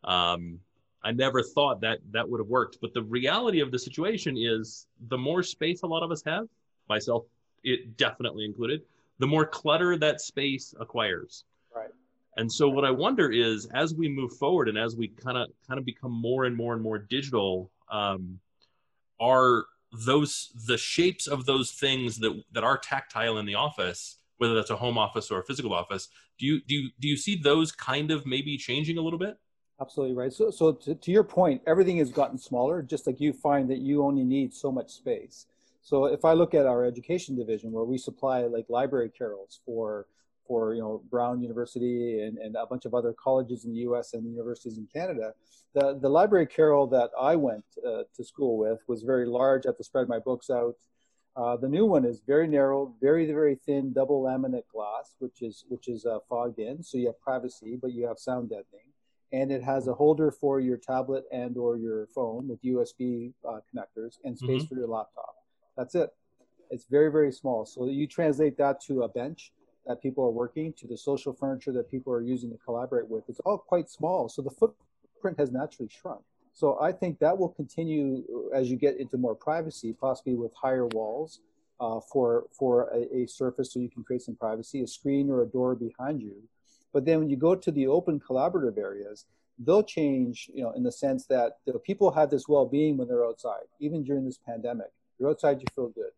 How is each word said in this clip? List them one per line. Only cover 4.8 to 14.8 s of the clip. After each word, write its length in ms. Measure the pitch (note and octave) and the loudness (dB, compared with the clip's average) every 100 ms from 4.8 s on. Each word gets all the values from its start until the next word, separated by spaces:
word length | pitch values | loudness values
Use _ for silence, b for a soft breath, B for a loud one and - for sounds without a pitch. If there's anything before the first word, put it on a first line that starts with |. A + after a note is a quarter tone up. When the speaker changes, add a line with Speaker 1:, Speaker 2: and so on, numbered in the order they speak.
| - _ A#2 | -20 _ -6
Speaker 1:
the 80 | B2+ | -4
more 260 | C3 F3 | -2 -4
space 400 | F3 - D#3+ F3 | -6 -4 -4 -4
a 40 | F3 | -4
lot 140 | E3 | -4
of 100 | E3+ | -2
us 120 | D#3+ - | -4 -4
have, 220 | E3+ A3+ _ _ _ _ | -4 -6 _ _ _ _
myself 360 | G#2+ - A#2 - _ _ _ | -2 0 -2 -4 _ _ _
it 340 | C3 B2+ A#2 A2 | -4 -4 -4 -2
definitely 480 | A#2+ - A#2+ E2 G#2+ | -2 0 -8 -6 -8
included, 360 | G#2+ A#2 D#3 - _ _ _ | -6 -4 -4 -8 _ _ _
the 80 | C3 | 2
more 180 | D#3 D#3 | 4 2
clutter 500 | - D#3 D#3+ F3+ E3+ | 0 0 2 2 2
that 220 | D3+ D3 | 2 0
space 540 | - - C#3 C3+ - - | -6 -4 -2 -4 -8 -14
acquires. 640 | A2+ A#2+ G#2+ F2 - - _ _ _ A#2 | -8 -2 -2 -2 -8 -18 _ _ _ -14
Speaker 2:
Right. 160 | A2 - _ _ _ - | -14 -16 _ _ _ -6
Speaker 1:
And 140 | A2+ | -6
so 160 | - D3 | 2 2
what 160 | C3+ | 4
I 80 | C3+ | 2
wonder 400 | B2+ F#3 C4 C#3+ | 2 0 2 2
is, 360 | A2+ A#2 A2 G#2+ | 4 2 0 -4
as 260 | A#2+ D#3+ | -2 -2
we 160 | D#3+ D#3+ | 0 -2
move 260 | C#3 B2 - | -2 -6 -2
forward 320 | C3+ F3 A#2+ | 0 2 2
and 120 | |
as 160 | G#2+ | 0